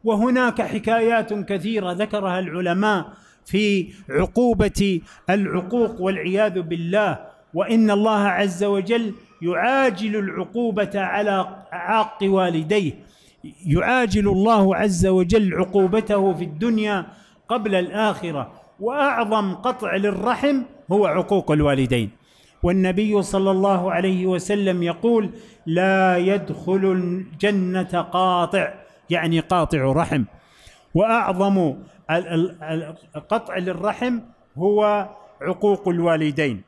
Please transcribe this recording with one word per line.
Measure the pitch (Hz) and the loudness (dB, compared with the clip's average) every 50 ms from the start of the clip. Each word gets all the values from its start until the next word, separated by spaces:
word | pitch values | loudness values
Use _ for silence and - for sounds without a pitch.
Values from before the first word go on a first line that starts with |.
| - | 0
وهناك | 220 220 202 226 254 247 254 254 240 - - | 0 0 2 2 2 2 2 2 0 0 -2
حكايات | 208 - - 214 208 220 226 233 226 226 233 226 220 226 208 | -4 -4 -4 -4 -2 0 0 2 2 2 2 2 0 -2 -4
كثيرة | 208 190 - 202 190 160 214 226 214 190 180 | -6 -4 -4 -6 -4 -4 -4 -4 -2 -2 -4
ذكرها | 175 175 214 214 - 208 196 190 180 185 | -2 -4 -4 -4 -2 -4 -2 -2 -2 -2
العلماء | 185 180 151 180 180 175 175 190 208 214 208 185 - - - - - - _ _ _ | -4 -4 -6 -4 -2 -2 0 0 2 2 0 0 -2 -6 -14 -20 -20 -20 _ _ _
في | - - 196 214 208 202 190 170 - - - - - | -4 -2 0 2 2 2 0 0 -4 -10 -20 -14 -4
عقوبة | 131 147 185 185 - 233 247 247 226 185 208 202 - - 202 196 185 165 - - - - _ - | -2 0 0 0 2 2 2 2 4 2 0 0 2 2 2 2 0 -2 -4 -10 -20 -14 _ -2
العقوق | 185 208 196 - - 180 175 185 226 247 233 214 - - | 0 0 0 0 -2 -4 -4 -2 0 0 0 0 -2 -4
والعياذ | 185 190 196 175 156 175 185 196 214 214 175 185 | -4 -2 -2 -2 -4 -2 0 0 0 0 0 -4
بالله، | 170 160 170 165 170 170 185 208 214 190 156 - - - - _ _ _ - | -6 -4 -6 -6 -4 -2 0 0 0 0 -2 -6 -10 -20 -20 _ _ _ -4
وإن | 160 190 - 226 226 220 214 | -4 -2 2 4 4 4 4
الله | 202 202 208 220 214 208 202 202 | 4 2 2 2 2 2 2 0
عز | 180 180 208 202 175 175 202 | 0 0 0 -2 -2 -2 -2
وجل | 202 202 196 185 175 233 233 233 214 190 - - _ _ _ | 0 0 -2 0 0 -2 -2 -2 -4 -8 -12 -18 _ _ _
يعاجل | 165 170 175 165 180 240 269 269 269 254 202 175 214 220 208 | -6 -4 -2 0 0 0 2 2 2 0 0 -2 -6 -4 -2
العقوبة | 214 202 190 160 170 185 - - 233 240 226 202 202 202 196 196 202 | -2 -4 -4 -6 -8 -8 -6 -4 -2 -2 -2 0 -2 -4 -2 -2 -4
على | 190 185 180 202 208 208 196 190 180 - - - - - | -4 -2 -2 -2 0 0 0 0 -2 -4 -8 -18 -18 -14
عاق | - 180 175 180 214 220 214 220 - - 196 | -12 -10 -4 0 0 0 0 0 -4 -4 0
والديه، | 196 196 190 185 180 170 160 160 156 202 214 196 147 - - - - _ _ _ - _ _ - - - _ 190 | 2 2 2 2 2 0 -2 -2 0 0 0 0 -2 -6 -8 -18 -20 _ _ _ -20 _ _ -20 -20 -20 _ -2
يعاجل | 175 139 165 - - 247 254 247 208 185 208 202 202 | 0 0 2 2 2 2 2 2 2 0 2 2 2
الله | 196 185 196 226 233 214 196 190 190 | 2 2 4 4 6 6 6 4 4
عز | 165 196 214 190 165 180 | 2 2 0 2 2 2
وجل | 190 185 185 180 170 208 226 214 190 160 | 4 4 2 2 4 4 2 2 2 0
عقوبته | 160 185 185 - 202 190 185 180 220 220 214 208 202 190 196 180 | 0 -2 0 2 2 2 4 2 0 0 0 0 2 2 2 0
في | 151 175 | -2 -4
الدنيا | 165 151 151 202 240 226 214 214 208 208 190 165 - - - - _ _ _ _ _ | -8 -6 -4 -2 0 0 0 0 0 -2 -4 -4 -8 -16 -20 -20 _ _ _ _ _
قبل | 226 240 208 214 190 | -4 -4 -2 0 0
الآخرة، | 185 180 156 170 208 220 214 180 - - 170 160 143 123 - - - - - _ _ | 0 0 -2 -2 0 0 0 0 -2 -6 -6 -6 -6 -6 -8 -12 -20 -20 -20 _ _
وأعظم | 185 233 254 294 269 285 254 233 233 208 214 220 202 190 185 | -6 -4 -2 0 0 0 0 0 -2 0 0 0 0 -2 -4
قطع | 185 - 247 247 247 220 185 180 | -2 -4 -4 -4 -4 -4 -4 -2
للرحم | 190 196 208 190 180 196 240 247 - - 285 285 269 240 - - - - - | 0 0 0 -2 0 -2 -2 -2 0 0 0 0 0 -2 -6 -14 -20 -6 -2
هو | 175 208 208 | 2 2 2
عقوق | 175 151 185 180 185 202 190 - - | 2 2 0 0 2 0 0 2 2
الوالدين. | 151 151 147 147 139 135 131 117 127 120 113 101 - _ _ _ _ _ _ _ _ _ - | 2 2 4 2 2 2 2 2 2 0 0 -2 -6 _ _ _ _ _ _ _ _ _ 0
والنبي | 170 180 190 185 185 180 185 214 214 208 208 | 2 2 2 2 2 2 0 0 2 2 0
صلى | 185 - - 196 190 196 | 0 0 0 0 2 2
الله | 190 185 190 202 196 180 180 190 | 2 2 2 2 2 2 0 0
عليه | 170 170 185 190 190 180 185 185 | -2 0 0 0 0 0 0 0
وسلم | 185 175 180 - 208 208 202 190 180 180 170 | 0 -2 -2 -2 -2 0 0 0 0 0 -2
يقول: | 170 165 170 - 233 240 226 214 180 - - - - - _ _ | -2 -4 -2 0 2 2 2 0 -2 -6 -12 -20 -20 -20 _ _
"لا | 165 160 175 185 190 190 190 190 185 180 180 | -2 0 2 2 2 4 4 4 4 4 2
يدخل | 175 185 202 202 196 - - - - 180 190 196 190 190 | 2 2 0 0 -2 -6 -10 -8 -4 -2 0 2 2 2
الجنة | 185 185 180 175 180 190 185 - - - - 208 208 196 185 180 185 185 180 175 180 175 | 0 0 -2 -2 -4 -6 -8 -12 -8 -2 0 0 2 2 0 0 0 -2 -2 -2 -2 -4
قاطع"، | 160 175 - 180 185 185 180 175 175 160 - 190 170 139 - - - - _ _ _ _ | -4 -2 -2 0 2 2 2 2 0 0 0 -2 -2 -2 -6 -12 -20 -20 _ _ _ _
يعني | 165 170 160 165 165 165 | -4 -2 0 0 0 0
قاطع | 156 - 185 180 160 143 - 151 131 135 | 0 2 2 2 2 2 0 0 2 2
رحم، | 135 151 170 - - 143 - - - - _ _ _ _ - - - _ _ _ _ | 2 2 0 0 0 -2 -2 -2 -6 -20 _ _ _ _ -20 -20 -20 _ _ _ _
وأعظم | 160 202 220 226 233 202 180 190 180 196 202 202 190 175 151 - - - - _ - _ - | 2 2 4 2 2 2 0 0 0 2 2 2 2 2 0 -2 -4 -14 -20 _ -20 _ -2
ال-، | 156 170 185 - | -2 -2 -2 -2
ال-، | 170 160 170 185 170 170 156 | 0 0 0 -2 -4 -10 -10
ال-، | 156 160 160 160 147 160 - - - _ 151 147 - | -8 -6 -6 -6 -10 -16 -20 -20 -16 _ -16 -6 -4
قطع | 208 226 226 - 180 185 | -4 -4 -4 -6 -8 -6
للرحم | 180 185 185 170 180 208 - - 247 247 247 233 - - - _ _ _ _ 135 | -6 -6 -6 -4 -4 -4 -4 -2 -4 -4 -4 -4 -6 -12 -20 _ _ _ _ -2
هو | 170 202 208 208 214 208 208 208 190 - - - - - - _ | 0 2 2 4 4 2 2 0 -2 -6 -10 -20 -20 -20 -18 _
عقوق | 139 160 185 180 - 208 196 185 - 185 | -6 -6 -4 0 2 2 2 2 0 -2
الوالدين. | 175 170 170 170 165 156 156 151 143 143 151 139 117 95 - | 0 2 2 2 2 2 0 -2 0 0 -2 -2 -2 -6 -10